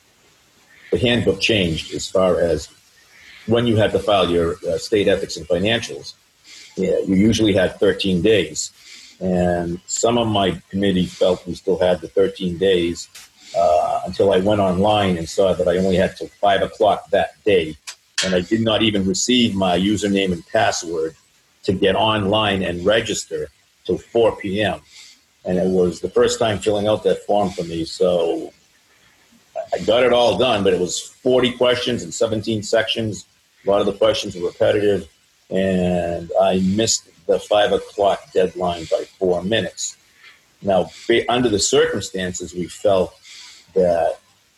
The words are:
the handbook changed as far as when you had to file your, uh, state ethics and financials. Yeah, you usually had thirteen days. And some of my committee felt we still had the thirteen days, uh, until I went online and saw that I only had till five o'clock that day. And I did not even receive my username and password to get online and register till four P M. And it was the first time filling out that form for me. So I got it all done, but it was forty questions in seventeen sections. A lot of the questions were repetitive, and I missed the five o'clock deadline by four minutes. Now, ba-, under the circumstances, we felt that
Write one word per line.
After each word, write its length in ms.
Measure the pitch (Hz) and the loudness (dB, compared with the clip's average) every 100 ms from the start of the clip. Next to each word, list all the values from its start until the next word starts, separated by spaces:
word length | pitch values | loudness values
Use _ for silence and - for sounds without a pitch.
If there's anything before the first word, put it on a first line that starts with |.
| _ _ _ _ _ _ _ - - | _ _ _ _ _ _ _ -20 -6
the 80 | - | -2
handbook 420 | 120 120 - - | 0 0 0 0
changed 540 | - 107 87 80 - | 0 0 0 -2 -6
as 160 | 73 - | -10 -4
far 300 | 95 92 82 | 0 2 2
as 280 | 85 78 - _ _ _ _ - - - - | 0 -2 -6 _ _ _ _ -20 -20 -12 -2
when 220 | 117 120 | 0 2
you 80 | 107 | 2
had 160 | 101 | 2
to 80 | 95 | 0
file 280 | 107 101 87 | 2 2 2
your, 280 | 87 85 - 85 | 0 0 -4 -4
uh, 100 | 82 | -6
state 280 | - 107 95 | -2 0 2
ethics 300 | 92 - 85 | 0 -2 -8
and 100 | 80 | -4
financials. 680 | 87 104 117 - 69 69 - _ _ - - - - | -2 0 -2 -6 -12 -16 -20 _ _ -20 -20 -12 -6
Yeah, 220 | 92 80 - | -2 -2 0
you 80 | |
usually 380 | 95 110 107 107 | 2 2 2 2
had 260 | 95 90 - | 2 0 0
thirteen 420 | 101 92 98 90 | 0 0 0 0
days. 520 | 101 107 82 - - - - - - - | 2 2 0 -6 -10 -14 -20 -20 -20 -8
And 600 | 92 90 90 87 85 87 - | -2 0 0 0 -4 -8 -8
some 320 | - 117 120 | -2 0 2
of 80 | 113 | 0
my 340 | 104 95 82 - | 0 0 -2 -6
committee 360 | 95 101 92 85 | -2 0 0 -2
felt 400 | - 92 90 90 | 0 0 0 -4
we 80 | |
still 240 | 82 - 85 | -6 -2 0
had 220 | 90 87 | 0 0
the 80 | 80 | -2
thirteen 500 | - 95 98 92 82 | 0 0 0 -6 0
days, 500 | 98 90 85 82 - - - _ - 87 | 2 2 0 -4 -12 -20 -20 _ -6 0
uh, 460 | 87 90 - - | 2 2 0 -4
until 280 | 92 92 98 | -4 0 2
I 60 | 92 | 2
went 200 | 98 104 | 2 2
online 560 | 95 90 104 104 95 85 | 2 2 2 2 2 -2
and 120 | 82 | -2
saw 240 | - 98 | 0 2
that 160 | 82 90 | 2 2
I 100 | 90 | 2
only 180 | 95 92 | 2 2
had 200 | 90 - | 0 -2
till 120 | 80 | -14
five 340 | - 101 95 | -2 2 2
o'clock 480 | 92 - 104 87 - | 0 2 2 2 0
that 320 | 95 82 - | 0 0 -2
day. 320 | 107 95 78 78 - - _ - | 2 2 0 -8 -16 -20 _ -6
And 100 | 92 | -2
I 60 | 92 | 0
did 220 | 90 113 | 0 0
not 200 | 113 104 | 2 2
even 240 | 110 101 95 | 0 0 0
receive 480 | 92 - 123 117 | 0 0 2 2
my 240 | 98 92 87 | 0 0 2
username 540 | 98 104 101 98 95 | 2 0 0 0 0
and 120 | 85 - | -2 -2
password 680 | 110 104 - 85 87 160 - _ _ _ _ | 0 0 -2 -6 -4 -6 -8 _ _ _ _
to 100 | - | -4
get 220 | 95 98 95 | 0 2 2
online 640 | 107 107 95 107 104 95 | 0 0 0 0 0 -2
and 220 | 87 87 | -4 -2
register 640 | 92 113 113 92 - 78 73 _ _ _ | 0 0 0 -6 -6 -8 -10 _ _ _
till 140 | - 87 | -4 -4
four 380 | - 117 110 - | -2 2 2 2
P 240 | 98 101 | -4 -2
M. 200 | 101 78 - - - _ _ _ | -2 -4 -12 -20 -20 _ _ _
And 140 | 92 92 | -4 -2
it 100 | 92 | 0
was 320 | 92 90 82 | 2 0 -2
the 100 | 90 | -2
first 280 | 120 117 - | 2 2 2
time 200 | 113 98 | -2 -2
filling 280 | 110 104 104 | -2 0 0
out 180 | 107 | 0
that 200 | - 87 | 0 -2
form 260 | - 104 98 | 0 0 0
for 120 | 90 | -4
me. 220 | 85 82 | -8 -6
So 680 | 80 - 92 87 82 80 76 - _ _ _ _ _ _ _ _ _ - - | -6 0 2 2 0 -2 -8 -16 _ _ _ _ _ _ _ _ _ -12 -8
I 60 | - | -4
got 240 | - 120 | 0 2
it 100 | 123 | 4
all 240 | 120 117 95 | 4 4 2
done, 260 | 127 107 | 0 2
but 100 | 98 | 0
it 60 | 90 | 0
was 180 | 90 - | -2 -6
forty 540 | - - 131 127 123 | -12 -6 0 2 2
questions 500 | 120 123 123 127 113 | 2 0 0 -2 -4
in 100 | 85 | -6
seventeen 500 | - 113 110 117 107 | -4 -2 -2 -4 -4
sections. 640 | 101 113 110 120 110 90 - _ _ _ | -2 -2 0 -4 -6 -8 -14 _ _ _
A 60 | 95 | 0
lot 100 | 101 | 0
of 60 | 98 | 0
the 80 | |
questions 400 | 98 110 107 104 | 2 2 0 -4
were 140 | 92 87 | -6 -6
repetitive, 600 | - 107 107 104 95 82 _ _ _ - | 0 0 2 2 0 -4 _ _ _ -6
and 840 | 95 95 92 90 87 85 85 85 - | -2 0 0 0 0 -2 -6 -2 0
I 180 | 95 92 | 2 2
missed 480 | 95 101 113 - - _ - | 0 0 0 -2 -6 _ -2
the 120 | 92 | -2
five 340 | - 104 101 | 2 2 2
o'clock 480 | 98 - - 101 87 - | 0 -2 -2 0 0 -2
deadline 500 | 95 90 90 90 85 80 | -2 -2 -2 -6 -6 -4
by 140 | 87 - - | -4 -4 -4
four 240 | 95 87 | -2 0
minutes. 540 | 92 113 92 - - - _ _ - _ _ _ | -2 -2 -4 -8 -12 -14 _ _ -20 _ _ _
Now, 300 | 98 92 85 - - | -2 0 -2 -6 0
ba-, 160 | 117 - | 0 0
under 180 | 123 123 | 0 0
the 100 | 101 | 0
circumstances, 920 | - 139 160 107 - 95 92 90 90 | 2 2 2 -2 -6 -6 -6 -8 -10
we 140 | 90 82 | -10 -10
felt 520 | - 104 95 85 - - - - - _ | -2 2 2 0 -6 -20 -20 -20 -20 _
that 440 | 92 90 85 85 - _ _ _ | 0 2 2 -2 -4 _ _ _